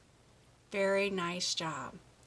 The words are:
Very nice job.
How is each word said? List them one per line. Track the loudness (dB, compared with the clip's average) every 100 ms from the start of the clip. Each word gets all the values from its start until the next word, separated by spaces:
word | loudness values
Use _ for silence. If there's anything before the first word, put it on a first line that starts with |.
| -20 -20 -20 -20 -20 -20 -8
Very | 0 4 4 2
nice | 0 -2 -2 -2
job. | -2 -2 -4 -8 -12 -20 -20